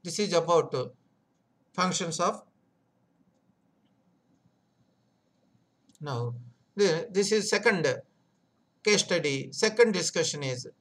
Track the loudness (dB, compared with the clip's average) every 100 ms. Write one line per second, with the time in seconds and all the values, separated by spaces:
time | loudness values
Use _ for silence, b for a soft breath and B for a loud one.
0 | -8 -4 0 0 4 2 2 -4 -6 -12
1 | _ _ _ _ _ _ _ -2 -2 -2
2 | -6 -2 -2 -2 -16 _ _ _ _ _
3 | _ _ _ _ _ _ _ _ _ _
4 | _ _ _ _ _ _ _ _ _ _
5 | _ _ _ _ _ _ _ _ _ _
6 | -8 -4 -6 -8 -16 _ _ 2 2 2
7 | 0 -2 2 0 2 2 2 2 0 -2
8 | -10 _ _ _ _ _ _ _ 0 2
9 | 2 0 0 -4 -6 -2 0 4 4 4
10 | -2 -2 -2 -2 -6 -6 -10 _